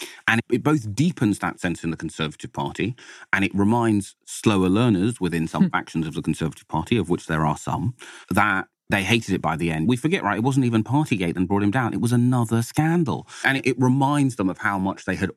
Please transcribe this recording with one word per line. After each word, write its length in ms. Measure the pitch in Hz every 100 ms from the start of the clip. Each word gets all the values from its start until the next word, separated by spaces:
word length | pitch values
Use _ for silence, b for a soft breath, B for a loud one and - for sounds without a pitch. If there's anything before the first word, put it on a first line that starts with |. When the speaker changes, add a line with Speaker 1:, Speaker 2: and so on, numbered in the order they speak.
| B B -
Speaker 1:
And 140 | 113
it, 160 | - 123
it 80 |
both 320 | 143 151 107 101
deepens 440 | 170 - 104 95
that 200 | 90 -
sense 240 | 90 82
in 80 | 85
the 60 | 78
Conservative 560 | 82 - 78 - -
Party, 420 | - 71 - 95 123 B B B
and 100 | 98
it 100 | 98
reminds 600 | 95 104 120 113 104 98 - -
slower 440 | - 113 101 92
learners 500 | 101 123 92 110 120
within 280 | 90 82 82
some 160 | -
Speaker 2:
Hmm. 60 | 185
Speaker 1:
factions 380 | 90 - 82 78
of 60 |
the 80 | 73
Conservative 460 | 73 - 80 - -
Party, 260 | 80 85 120
of 120 | 80
which 180 | 85 -
there 180 | 80 78
are 120 | 73
some, 360 | - 82 127 - B B B
that 380 | 98 104 95 - _ -
they 140 | 101
hated 320 | 95 117 113 90
it 60 |
by 160 | 80 80
the 120 | 82
end. 200 | 78 87
We 80 | 127
forget, 260 | 156 185
right, 140 | 101 101
it 60 |
wasn't 220 | 127 139 120
even 160 | 113
Partygate 520 | 107 143 156 101 87
that 120 | 87 87
brought 120 | 101
him 100 | 104
down. 200 | 131 110
It 60 | 98
was 140 | 117
another 480 | 120 123 127 117 117
scandal. 640 | 117 - 156 175 147 71 - B
And 140 | 127 135
it, 100 | 135
it 80 | 123
reminds 600 | 127 135 135 147 135 120
them 120 | 95
of 100 | 87
how 200 | 107 98
much 240 | 95 -
they 120 | - 90
had 140 | 95